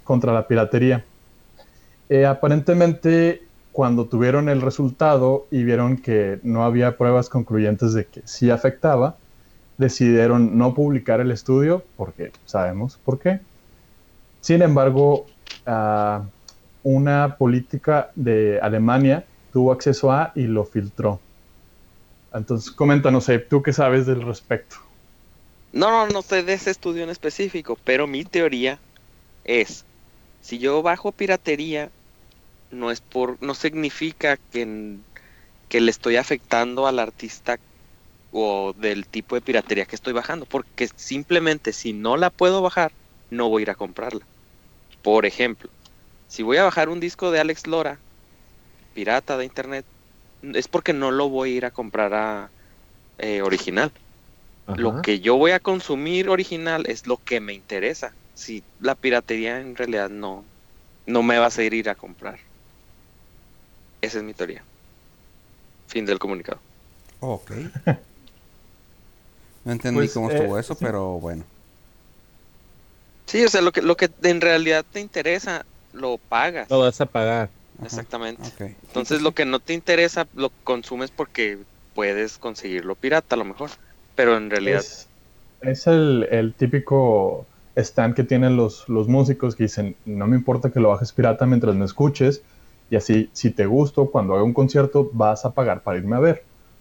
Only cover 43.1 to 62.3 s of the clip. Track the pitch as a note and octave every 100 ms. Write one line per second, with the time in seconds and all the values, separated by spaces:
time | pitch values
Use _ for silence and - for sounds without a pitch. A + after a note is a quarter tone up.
43.1 | _ - A#2+ A#2 A2 G#2 F#2+ G2 F2+ A#2
44.1 | - - _ _ _ _ _ _ - G#2
45.1 | A2 G2+ - B2 G#2+ - _ _ _ _
46.1 | _ - - A2+ D3 F#3+ E3+ D#3 F3 E3+
47.1 | - F#3 D#3+ D#3 D#3 D#3+ D#3+ D3 D3 -
48.1 | - _ _ _ - _ - - - G2+
49.1 | B2+ - C3 B2+ - C3 C3+ - _ _
50.1 | _ _ - C#3 - - - - C#3+ C3+
51.1 | C3+ C#3 C3+ C3 B2 B2 - A2 A2 G2+
52.1 | G#2+ A2 G#2 G2+ _ - _ _ _ _
53.1 | - G#2+ G#2 G2 F#2 - F#2 D3+ - -
54.1 | - _ _ - - - G2 A#2 B2 F3
55.1 | G2+ G#2+ C3 D#3+ F3+ - F#3+ - C#3 D#3
56.1 | F3+ G3 F#3 F#3 E3 E3 D#3+ - A2+ B2
57.1 | B2 - A#2 G#2 G2 - G2+ G#2+ D#3+ B2
58.1 | - - - - A2 - - B2 C3+ C3+
59.1 | A#2+ - A2+ A2+ B2 C3 A#2+ B2 A2 G2
60.1 | G#2 G#2 F#2+ G2+ - _ - _ _ -
61.1 | A#2+ A#2 A#2+ A#2+ A#2 A2 A2+ G#2+ G2 F#2
62.1 | F2 G2